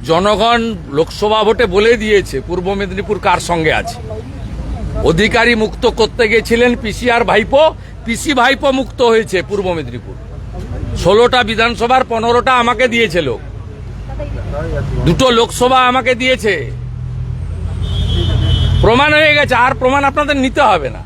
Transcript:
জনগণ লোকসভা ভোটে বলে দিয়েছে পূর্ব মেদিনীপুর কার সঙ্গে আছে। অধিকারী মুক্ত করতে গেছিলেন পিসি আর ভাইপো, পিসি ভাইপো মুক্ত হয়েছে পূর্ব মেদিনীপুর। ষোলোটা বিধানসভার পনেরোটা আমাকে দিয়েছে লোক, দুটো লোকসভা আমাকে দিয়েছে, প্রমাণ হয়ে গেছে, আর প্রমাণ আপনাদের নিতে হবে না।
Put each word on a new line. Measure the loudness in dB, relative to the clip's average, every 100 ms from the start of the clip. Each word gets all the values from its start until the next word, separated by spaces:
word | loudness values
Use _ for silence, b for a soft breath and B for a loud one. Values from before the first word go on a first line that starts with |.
| 2
জনগণ | 2 2 2 2 2 0 -6 -6 -2
লোকসভা | -2 0 0 2 2
ভোটে | 2 2
বলে | 2 2 2
দিয়েছে | 2 2 0 -6 -6
পূর্ব | -6 -4 -4
মেদিনীপুর | -4 -6 -4 -2 0
কার | 0 0
সঙ্গে | 0 0 0
আছে। | -2 -10 -10 -10 -12 -12 -10 -8 -8 -6 -6 -2 0
অধিকারী | 2 2 2 2 2
মুক্ত | -2 0 -2 2
করতে | -2 0 2
গেছিলেন | 2 2 2 2 2
পিসি | -4 -4 0
আর | 0 2
ভাইপো, | 0 2 4 4 0 B B
পিসি | -8 -6 -2 2
ভাইপো | 2 2 0
মুক্ত | 0 -4 0 2
হয়েছে | 2 0 -4 -2
পূর্ব | -4 -2 -4
মেদিনীপুর। | -6 -12 -12 -14 -14 -14 -12 -12 -10 -8 -6 -2
ষোলোটা | 2 4 4 2 0
বিধানসভার | 0 0 0 0 2 2
পনেরোটা | -2 0 0 2 2
আমাকে | 2 2 0
দিয়েছে | 2 0 0 -2
লোক, | -4 -8 -14 -14 -14 -14 -12 -10 -8 -8 -8 -6 -6 -4 -4 -4 0 2
দুটো | 4 4 4
লোকসভা | 0 2 2 4 4
আমাকে | 2 0 0
দিয়েছে, | 0 0 0 -2 -4 -8 -10 -8 -8 -6 -6 -6 -6 -6 -6 -4 -4 -2 0 2 2 2 2 2 4 4
প্রমাণ | 6 6 4 4
হয়ে | 4 4
গেছে, | 2 2
আর | 2 2
প্রমাণ | 2 2 2
আপনাদের | 0 0 0
নিতে | 0 2 2
হবে | 2 -2
না। | -8